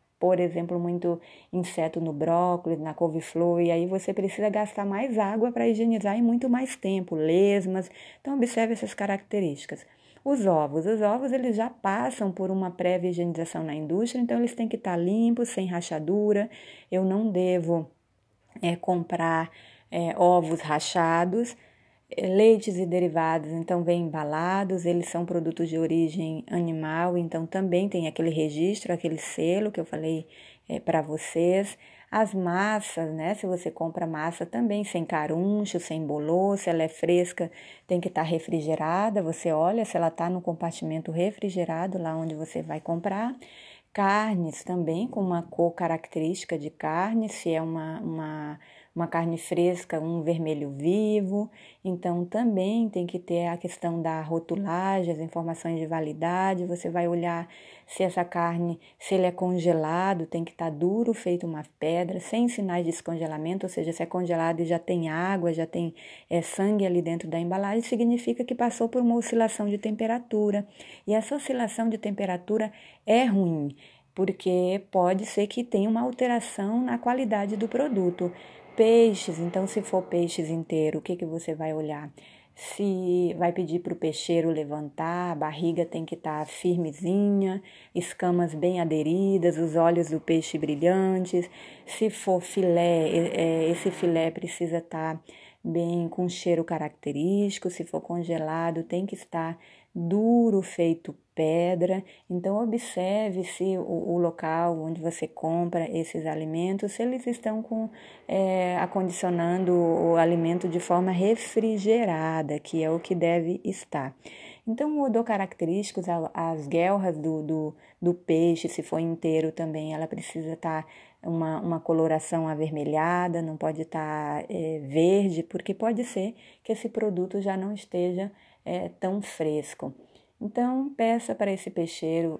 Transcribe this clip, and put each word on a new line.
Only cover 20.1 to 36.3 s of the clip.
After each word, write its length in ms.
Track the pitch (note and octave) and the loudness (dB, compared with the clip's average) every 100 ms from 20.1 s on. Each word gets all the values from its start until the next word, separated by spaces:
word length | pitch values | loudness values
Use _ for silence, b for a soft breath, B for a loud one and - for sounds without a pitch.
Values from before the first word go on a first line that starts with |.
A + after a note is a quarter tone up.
| - | 4
ovos 420 | F3 F3+ D#3+ D#3+ | 6 6 4 0
rachados. 960 | D#3 D3+ - F#3 E3 E3 F3+ G#3 A#3+ - b b b b - | 0 -2 0 2 4 4 2 0 -2 -6 b b b b -12
É, 140 | - F#3 | -4 2
leites 500 | F#3+ A3 A3 G#3+ F3+ | 6 8 8 4 -2
e 120 | F#3 | 0
derivados, 640 | F3+ F3 D#3+ D#3+ D#3+ D3+ | 2 2 2 2 0 -2
então, 320 | E3 E3 F3+ | -4 -2 0
vêm 180 | E3+ F3 | 2 2
embalados, 840 | E3+ D#3 D3 D#3 F3 G3 G3 F#3 | 0 -2 -2 -2 0 0 0 0
eles 240 | E3+ F3 F3 | 0 0 0
são 180 | E3+ F3 | -4 -2
produtos 420 | E3+ E3 E3 E3 | -2 -2 -2 -2
de 80 | D#3+ | 0
origem 680 | D#3+ E3 D#3+ E3 D#3+ D#3+ - | 2 2 2 0 -4 -6 -4
animal, 640 | F3 E3+ D#3+ D#3 D#3+ F3 F3 | -2 -2 -2 -2 0 0 0
então 300 | E3+ E3 E3 | -2 -4 -4
também 420 | F#3+ F#3+ F3 G3+ | -2 2 2 2
tem 200 | - D#3+ | 0 -2
aquele 240 | D3+ E3 | -2 0
registro, 600 | D#3 D#3 D3 F3 G#3 - | 0 0 0 0 0 -4
aquele 280 | E3+ E3+ D#3 | -4 -2 -4
selo 520 | - - D#3+ F#3 G#3+ | -6 -2 0 2 0
que 80 | G3+ | -4
eu 60 | E3 | -6
falei, 400 | - D#3+ D#3+ D#3+ B B B B | -4 -2 -4 -6 B B B B
é, 120 | D3+ | -6
pra 240 | - E3 | 0 0
vocês. 720 | D3+ D#3 - E3 F3 F#3 G3+ - B B B | 0 -4 -4 2 4 4 0 -6 B B B
As 240 | G#3 G#3+ | 0 0
massas, 800 | G3 F3 F3 G#3 G#3+ G#3 - D#3+ | 0 0 0 0 0 -4 -6 -4
né, 220 | D#3+ D#3+ G#3 | -2 -2 -2
se 100 | F#3+ | -2
você 240 | F3+ F3 | -4 -4
compra 380 | - E3 E3 E3 | -4 -4 -4 -4
massa 360 | D#3 D#3+ E3+ | -2 -4 -4
também 400 | E3+ A3+ A#3 G#3 | -6 0 0 0
sem 220 | G3+ F3 E3 | -2 -4 -2
caruncho, 760 | E3 D3+ D#3+ F#3+ G#3 G#3 F3 | -2 0 0 2 0 0 -4
sem 240 | - D#3+ | -4 -6
bolor, 540 | D#3 D3 D3+ | -4 -2 2